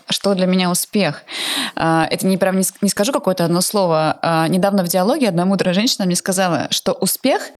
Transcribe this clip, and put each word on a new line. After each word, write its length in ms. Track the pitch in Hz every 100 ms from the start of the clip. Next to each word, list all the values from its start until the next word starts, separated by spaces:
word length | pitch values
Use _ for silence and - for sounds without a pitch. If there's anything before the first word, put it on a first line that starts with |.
| -
Что 260 | 196 196
для 120 | 190 185
меня 240 | 185 180
успех? 520 | 180 - 208 165 - - - - 285 233
А, 320 | - 165 160 160
это 160 | 175 190
не 100 | 190
прям 200 | 190 190
не 60 |
ск-, 160 | 185 -
не 60 | 202
скажу 240 | - 208
какое-то 320 | 269 - 180
одно 160 | 165 170
слово. 580 | 160 208 180 160 156 -
А, 240 | 170 165 160
недавно 380 | 185 196 196
в 40 | 175
диалоге 400 | 185 185 311 226
одна 160 | 170
мудрая 300 | 185 196 185
женщина 320 | 180 233 - 185
мне 80 |
сказала, 540 | 175 - 185 185 147 -
что 220 | - -
успех — 580 | - 185 - 262 392 -